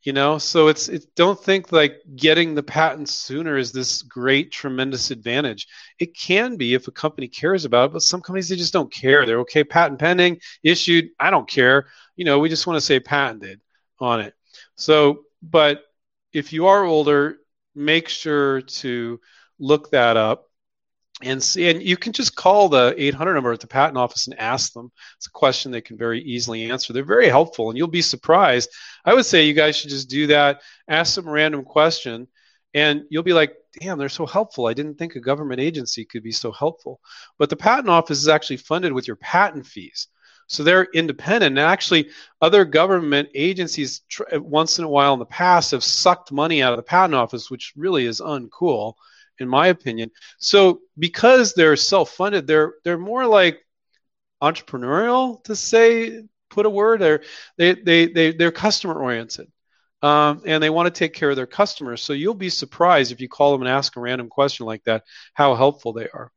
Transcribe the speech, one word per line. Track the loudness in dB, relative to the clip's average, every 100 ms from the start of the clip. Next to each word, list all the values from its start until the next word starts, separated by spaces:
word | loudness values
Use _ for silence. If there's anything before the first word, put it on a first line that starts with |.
You | -4
know, | 0 0 0
so | -2 4 4
it's, | 2 -6
it, | -10 _ 0
don't | 0 0
think, | -2 -2 2
like, | 2 2 -2 -20 -2
getting | 2 2 0
the | -4
patent | -4 0 0 -2 -10
sooner | -10 -10 -8 -4 -4
is | -4
this | -6 -6 -8
great, | -10 -6 0 0 -2
tremendous | -10 -8 -6 -6 -6 -8
advantage. | -8 -6 -4 -4 -8 -16 -20 -20 _
It | -10 -8
can | -2 0 0 -4
be | -2 -2
if | -4
a |
company | -8 -8 -8 -14
cares | -6 -2 -2 0
about | 2 2
it, |
but | 0
some | -2 -2
companies, | -6 -10 -8
they | -6
just | -4
don't | -4 -4
care. | -4 2 4 4
They're, | -2
"Okay, | 0 0
patent | 2 2 0 0
pending, | 0 2 2 0 -14 -2
issued, | 0 0 2 0 0 _
I | 0
don't | 0 -2
care. | 2 4 4 0 _ _ -6
You | 0
know, | 2
we | 2
just | -2 -4
wanna | -4
say | 0 -2
patented | 0 -2 -2 -6 -18 -20 _ _ _ _
on | -4 -4
it." | -6 _ _ -20 _ -10
So, | 2 4 4 2 _ _
but | 0 2 2 0 _ _ _ _ _
if | -10 -8
you | 0 4
are | 4 4
older, | 0 2 0 0 -6 _ _ _
make | -8 -2 -2 -2
sure | -10 -4 -2 -2 -4
to | -8 -12 -8 -8 -8 -12 _ _ _ _
look | 0 0 2
that | 2 4 2
up | 0 -2 _ _ _ _ _ _ _ -16
and | -8 -6
see, | -4 0 0
and | 0
you | -2 -4
can | -4
just | -6 -6 0
call | 2 4 4
the | 4 4 2
eight | -4 -2
hundred | -2
number | -2 -2
at | -6
the | -6
patent | 0 0 0
office | -4 -4 -10
and | -8
ask | -6 -4 -6
them. | -10 -20 _ -20 _
It's | -20
a |
question | 0 0 0 -8
they | -12
can | -14 -8
very | -6 -6
easily | -8 -8 -8 -8 -8
answer. | -8 -8
They're | -8
very | 0 4 6
helpful, | 4 2 -4 -6
and | -4
you'll | -4
be | -2
surprised. | -4 -4 2 4 4 2 -2 -12 -20 -6
I | 2 2
would | 4
say | 4 4
you | 4
guys | 2 0
should | -8
just | -10 -6
do | -4 2
that. | 4 4 0 -12 _ -4
Ask | -2 -2 -4
them | -4
a |
random | -2 0 -2
question, | -2 2 2 0 -10 -12 -16 _ _ _ _ 0
and | 0 0 -4
you'll | -4
be | 2
like, | 2 2 -4 _ -16
"Damn, | -10 -8
they're | -8
so | -8 -4
helpful. | -4 -4 -4 -4
I | -4
didn't | -8 -10
think | -12 -8
a |
government | -4 -4 -4 -4
agency | -4 -6 -10 -12 -12
could | -14
be | -10
so | -10 -10
helpful." | -4 -6 -6 -18 -18 _ -20 -20 _
But | -2
the | 0
patent | 2 2 4
office | 2 2 -2
is | 2
actually | 2 0 -12
funded | -6 -4 -4
with | -6 -8
your | -14
patent | -4 0 0 -4 -18
fees. | -20 -18 -16 -16 _ _ _ _
So | 0
they're | 2 4 2
independent. | -2 -4 -6 -2 0 2 2
And | 2
actually, | 0 2 0 0 -12 -20 _
other | 4 4
government | 4 2 2 0 0 -2 -2
agencies | -4 -4 -4 -8 -8 -10 -10 _
tr-, | -14 -8 -8
once | -2 -2 0 -4
in | 0
a |
while | 2 2
in | 0
the | -4
past | -4 2 2 2
have | -4
sucked | -2 2 2 0 -4
money | -4 0 2
out | 0
of | -2
the |
patent | 0 2 2 2
office, | -2 -6 -12
which | -16 -16 -8
really | -2 0 -2
is | -4
uncool, | -8 -8 -10 -4 -2 0 -4 -10 _ _ _ _
in | -2
my | 2 4
opinion. | 2 -6 -8 -10 _ -20 _
So | 2 6 6 2 _ -8
because | -8 2 6 6 4
they're | 4 4 4
self-funded, | 2 0 0 -4 -4 -4 0
they're, | 0 0 -4 -6
they're | -6
more, | -6 -4 2
like, | 4 4 0 _ _ _ _ _ _ _ _
entrepreneurial, | -2 -2 -12 -10 -4 -2 0 0 -2 -6
to | -12 -10
say, | 0 4 6 4 -4 -10 -20 _ _
put | -2 -2
a |
word, | 2 0 2
or | 2 2 -4 -20 -20 0
they, | 2
they, | 2 2 4 4
they, | 2 0
they're | 2 -2
customer | 0 -2 -2 -6
oriented. | -6 -6 -6 -8 -16 -18 _ _ _ _ _
Um, | 2 4 4 0 -4
and | 0
they | 0
wanna | 0 -2
take | -2 -6
care | -2 -2
of | -2
their | -6
customers. | -2 -2 -2 -12 -12
So | -8
you'll | -4 -4
be | -6 -8
surprised | -8 -10 0 4 4 2
if | -6
you | -16
call | 0 0
them | 2
and | -2
ask | -2 -4 -8
a |
random | -8 -8 -8
question | -2 -2 -2 -10
like | -8 -4
that, | -4 _ -20 -14
how | 0 2 4
helpful | 2 0 -10
they | -10 -14
are. | -16 -20